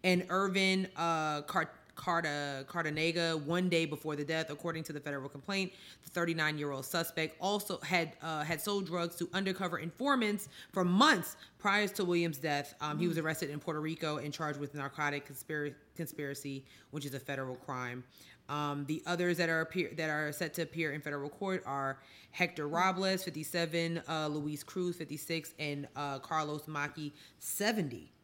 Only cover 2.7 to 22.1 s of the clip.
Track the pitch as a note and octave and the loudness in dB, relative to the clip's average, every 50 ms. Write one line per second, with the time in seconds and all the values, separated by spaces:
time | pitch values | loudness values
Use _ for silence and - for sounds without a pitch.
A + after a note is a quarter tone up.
2.7 | - F3 D#3+ D#3 D3+ D#3 D#3+ E3+ E3 F3 E3+ E3 E3 D#3 D3 C#3+ E3+ F3+ F#3 F3+ | -2 -2 0 0 2 2 2 4 4 4 2 2 2 0 0 2 2 4 4 4
3.7 | F3 E3 D#3+ D3+ D3+ - - D#3 D3+ C#3+ D3 D3 D#3+ D#3+ D#3+ D#3+ D3+ D3 - E3+ | 4 4 4 2 -2 -4 -4 -4 -2 -2 0 0 0 0 0 -2 -6 -4 -4 -4
4.7 | D#3+ D#3+ D#3 - D#3 D3 D3 D3+ C#3+ C#3 C3 C#3 - C#3 C3 - G3 G3 F#3+ F#3 | -4 -4 -6 -6 -8 -6 -6 -4 -6 -4 -6 -8 -10 -10 -8 -2 -2 0 0 -2
5.7 | - - - - - - - - - F3+ E3+ E3+ E3 E3 D#3 D3+ D3+ D3+ D3 D3 | -4 -12 -20 -20 -20 -18 -20 -6 0 0 2 2 2 2 2 2 2 0 -2 -2
6.7 | C#3 C3+ C3+ - - E3+ E3 E3 - - D#3+ D#3 - - - F#3+ G#3 G#3 G3+ - | -2 -4 -4 -2 0 0 0 0 0 -2 -2 -2 -2 -2 0 2 2 2 0 -2
7.7 | F#3+ D3+ - D3 F#3 F3 E3 D#3 - - - E3 D#3+ D3+ D3+ D3+ E3+ D#3 - G#3 | -4 -4 0 2 2 2 2 2 -4 -8 -6 -4 -2 -2 0 0 -2 -2 0 0
8.7 | G3+ G3+ F#3+ D3+ E3+ F3 E3+ E3+ E3+ - E3+ E3 - F#3+ G3 F#3+ F#3 F#3 G3 F3 | 0 0 0 0 -2 -2 -2 -2 -2 -4 -6 -2 -2 0 0 0 0 0 -2 -2
9.7 | E3 - - E3+ - - B3 C#4+ C#4 B3+ A#3 G#3 G#3 G#3+ - - - - - - | -2 -2 -4 -6 -4 0 2 4 4 4 4 2 2 0 -2 -8 -12 -18 -18 -4
10.7 | - G3 F3+ F3+ F3+ G3 C4 D#4 C#4+ F#3 E3 - - - - - _ - - G3+ | 0 2 4 6 8 8 10 10 8 6 2 -4 -8 -12 -18 -20 _ -2 2 4
11.7 | G3 G#3 G#3 G3 G3+ - G3 F3 F3 E3+ E3+ E3+ D3+ C3+ D3 D#3 D3 C#3+ C#3+ - | 4 6 4 2 2 0 2 4 4 4 4 2 0 0 0 0 0 0 0 -4
12.7 | - - D3 D3+ D3 D3+ F3 F3 D#3 D#3+ D3+ D#3 D#3 - D#3+ C#3 D3 D3+ - - | -8 -6 -4 -2 0 2 2 4 4 2 0 0 0 0 -2 -4 -4 -4 -4 -4
13.7 | D#3 D3+ D3+ D#3 E3 D#3 E3+ D#3 D3+ D#3 - D3 C#3+ - D#3+ D3+ C#3+ C#3 D3 C3+ | -4 -2 -2 -2 -2 -2 -2 -2 -2 -2 -4 -6 -4 -4 -4 -4 -2 -4 -6 -6
14.7 | - D3 C3+ C#3 - - D3+ C#3+ C#3+ C#3+ C#3+ - C#3 - - - D#3 D3+ D3 D3 | -4 -6 -6 -6 -2 0 0 0 0 -2 -6 -8 -14 -14 -8 -4 -4 -2 -2 -4
15.7 | C3 - - - _ - E3 - - - D3 C#3 C#3 - - C#3+ C#3 C3+ C3+ - | -6 -10 -20 -18 _ -8 -8 -8 -4 -6 -4 -4 -4 -6 -6 -6 -8 -8 -10 -14
16.7 | - - - _ - D#3 C#3 C#3+ B2+ C3+ B2+ - C#3 C3+ C3+ B2+ B2+ B2+ - - | -20 -20 -20 _ -8 -6 -6 -6 -6 -6 -6 -4 -4 -4 -4 -6 -6 -8 -6 -6
17.7 | C3 B2+ B2 B2 A#2+ B2+ B2 - - - - - - - _ - C#3 D3 D3 D3 | -4 -4 -4 -4 -6 -8 -10 -14 -20 -20 -20 -20 -20 -20 _ -6 -2 -2 0 0
18.7 | C#3+ C#3+ C#3+ C#3 D#3 D#3 - - F3 E3+ F3+ F3 F3 E3 F3 E3 E3 D#3+ D#3+ D#3+ | 0 -2 -2 -2 -2 -4 0 -2 0 2 4 2 4 4 2 2 4 2 0 0
19.7 | - F#3 E3 - - D3+ D#3+ D#3 D3+ D3+ D#3 D3 D3 - F3+ D#3 - - E3 D3+ | 0 -2 -2 -2 -2 -2 -2 0 0 0 0 -2 -2 -4 -4 -4 -2 -4 -4 -4
20.7 | - E3 E3 D3+ C#3 D3+ D3 D3+ D3 C#3+ C#3 D3 - - G3 F#3+ F#3+ F3+ F#3 - | -2 -2 -2 -2 -2 -4 -4 -4 -4 -4 -6 -6 -6 -4 -2 -2 -2 -2 -2 -2
21.7 | C#3 C#3 C3+ C3+ C3+ - - - | -2 -2 -2 -2 -4 -6 -12 -20